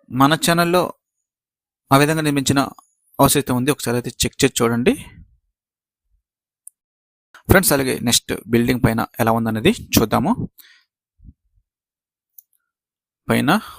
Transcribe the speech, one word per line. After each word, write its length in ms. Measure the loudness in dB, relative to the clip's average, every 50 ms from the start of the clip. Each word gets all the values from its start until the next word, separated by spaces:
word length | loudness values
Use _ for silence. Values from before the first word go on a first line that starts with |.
| _ _ 0 2
మన 120 | 2 2 2 2 0
ఛానల్లో 360 | 0 0 0 0 0 0 0 0 -2 -6 _ _ _ _ _ _ _ _ _ _ _ _ _ _ _ _ _ _ _
ఆ 40 | 4 4
విధంగా 200 | 4 4 2 0 -2
నిర్మించిన 340 | -2 -2 -2 0 0 0 0 -2 -4 -8 -18 _ _ _ _ _ _ _ 2
హౌస్ 180 | 2 2 2 0
అయితే 100 | 0 -2 -2 -2
ఉంది, 120 | 0 -2 -2
ఒకసారి 220 | -4 -4 -4 -4 -4
అయితే 100 | -6 -8 -8 -6
చెక్ 140 | -6 -6 -2 0
చేసి 120 | 0 0 0 0
చూడండి. 320 | -2 0 0 0 0 -2 -2 -2 -8 -18 -20 -20 -20 _ _ _ _ _ _ _ _ _ _ _ _ _ _ _ _ _ _ _ _ _ _ _ _ _ _ _ _ -20 _ _ _ _ _ _ _ _ _ _ _ _ _ -20 _ 2
ఫ్రెండ్స్, 240 | 2 2 4 2 0
అలాగే 180 | 0 0 -2 -4 -2 -2 -2
నెక్స్ట్ 240 | -2 -2 -2 -4 -8 -10 -4 -2
బిల్డింగ్ 300 | 0 0 2 0 0 0 0
పైన 140 | 0 0 -2 -4 -6 -4 -2
ఎలా 100 | 0 0 0 0
ఉందనేది 340 | 0 -2 -4 0 0 0 -2 -2 -8 0 0
చూద్దాము. 360 | 0 2 2 0 -2 0 -2 -2 -4 -6 -12 -14 _ -20 _ _ _ _ _ _ _ _ _ _ _ -20 -20 -20 _ _ _ _ _ _ _ _ _ _ _ _ _ _ _ _ _ _ _ _ -20 _ _ _ _ _ _ _ _ _ _ _ _ _ _ _ _ _ -2
పైన 300 | -2 0 2 0 0 0 -2 -8 -18